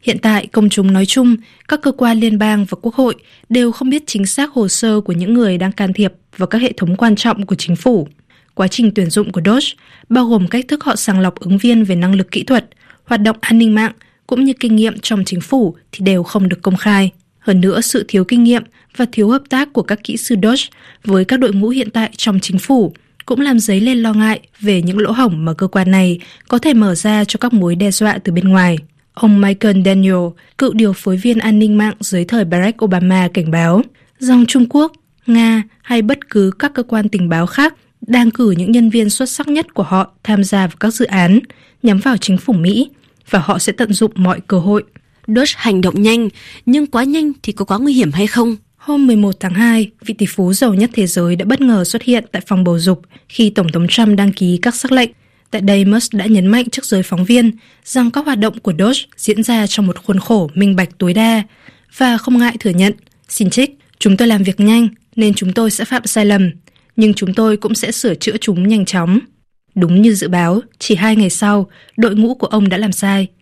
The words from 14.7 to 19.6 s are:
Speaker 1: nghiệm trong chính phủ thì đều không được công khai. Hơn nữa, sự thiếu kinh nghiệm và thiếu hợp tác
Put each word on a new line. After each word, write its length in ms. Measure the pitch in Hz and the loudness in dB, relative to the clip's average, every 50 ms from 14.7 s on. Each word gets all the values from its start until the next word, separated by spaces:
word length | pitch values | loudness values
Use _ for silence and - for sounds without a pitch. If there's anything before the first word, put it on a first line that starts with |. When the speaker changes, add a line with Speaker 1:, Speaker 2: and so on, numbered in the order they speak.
| 220 | 2
Speaker 1:
nghiệm 240 | 214 220 226 - 208 | 2 0 0 -4 -6
trong 240 | - - 220 196 185 | -6 -4 -4 -4 -4
chính 160 | - 196 175 | -4 -6 -8
phủ 340 | 156 - 277 269 233 170 160 _ _ _ | -6 -2 0 0 0 0 -4 _ _ _
thì 140 | - - 190 | -12 -4 -2
đều 180 | 190 190 180 175 | 0 0 0 -2
không 260 | - - 214 196 180 | -2 -2 -2 0 0
được 120 | 180 - | -2 -2
công 160 | - 190 185 | -2 -2 -2
khai. 340 | - - 214 208 196 196 190 _ _ _ _ _ _ | 0 0 0 2 2 2 0 _ _ _ _ _ _
Hơn 220 | _ - 196 185 | _ 0 2 2
nữa, 200 | 175 190 190 - | 2 2 0 0
sự 240 | 233 - - 240 - | -2 -2 -2 -4 -4
thiếu 160 | - - 196 185 | -2 -2 -2 0
kinh 200 | - 254 240 233 | 2 2 2 4
nghiệm 200 | 233 240 233 - _ _ _ _ _ _ | 4 2 0 -2 _ _ _ _ _ _
và 80 | - 247 240 | -6 -6 -4
thiếu 180 | - - 208 202 | 0 0 0 0
hợp 120 | 247 277 277 - | 0 -2 -2 -4
tác 240 | - 254 | -4 -4